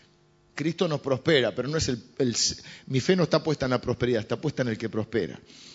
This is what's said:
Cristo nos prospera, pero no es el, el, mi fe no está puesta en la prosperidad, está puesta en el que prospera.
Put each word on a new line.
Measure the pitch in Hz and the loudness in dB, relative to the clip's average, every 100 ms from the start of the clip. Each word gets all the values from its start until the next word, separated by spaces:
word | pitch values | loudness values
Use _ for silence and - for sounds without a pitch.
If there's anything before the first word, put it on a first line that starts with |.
| _ _ _ _ _ | _ _ _ _ _
Cristo | - 151 160 180 | -6 -4 0 0
nos | 147 | -2
prospera, | 139 127 156 151 117 | 0 0 4 4 4
pero | 95 127 | 0 -2
no | 160 | -2
es | - | -2
el, | 117 - - | -4 -6 -2
el, | 131 110 - - - - - | 0 0 -2 -4 -10 -18 -4
mi | 131 | 0
fe | 147 185 | 2 4
no | |
está | 156 160 | 4 2
puesta | 160 147 | 2 0
en | 131 | 0
la | 123 | 0
prosperidad, | - 120 123 113 | 0 0 0 0
está | 107 113 | 0 -4
puesta | 156 - | -2 -2
en | 123 | -2
el | 110 | -2
que | 110 | -4
prospera. | 107 104 113 80 - - - - | -4 -2 -2 -2 -6 -18 -20 -20